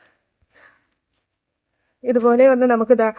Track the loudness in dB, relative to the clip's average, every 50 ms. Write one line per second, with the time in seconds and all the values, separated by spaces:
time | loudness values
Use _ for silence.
0 | _ _ _ _ _ _ _ _ _ _ _ _ _ _ _ _ _ _ _ _
1 | _ _ _ _ _ _ _ _ _ _ _ _ _ _ _ _ _ _ _ _
2 | -8 -4 -4 -2 0 0 2 2 2 2 2 2 0 0 -2 -2 0 0 0 0
3 | 0 -4 -6